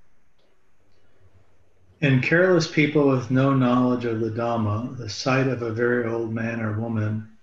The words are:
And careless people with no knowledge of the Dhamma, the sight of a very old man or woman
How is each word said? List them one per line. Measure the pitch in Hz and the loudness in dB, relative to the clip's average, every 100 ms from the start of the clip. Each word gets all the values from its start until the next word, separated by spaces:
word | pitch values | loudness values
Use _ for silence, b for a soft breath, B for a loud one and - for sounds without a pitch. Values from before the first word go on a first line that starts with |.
| - - - - _ _ _ - _ - - - - - _ - - _ _ _ | -20 -20 -20 -20 _ _ _ -20 _ -20 -20 -20 -20 -20 _ -20 -20 _ _ _
And | 143 131 | 2 2
careless | - 165 185 170 160 | 4 4 4 4 2
people | 160 147 151 139 | 0 2 4 2
with | 131 107 | 2 0
no | 131 135 | 2 2
knowledge | 135 123 123 127 120 120 | 2 2 2 2 0 -2
of | 110 | -2
the | 113 | -4
Dhamma, | 113 117 117 104 107 131 120 | -4 -2 -2 -2 -2 -6 -10
the | 104 | -10
sight | - 135 131 135 | -6 -2 0 0
of | 113 | -2
a | 117 | -4
very | 110 120 123 117 | -2 0 0 -2
old | 117 113 | -4 -4
man | 113 113 113 | -4 -6 -4
or | 110 107 | -4 -4
woman | 117 110 107 110 - - | -4 -4 -4 -4 -10 -20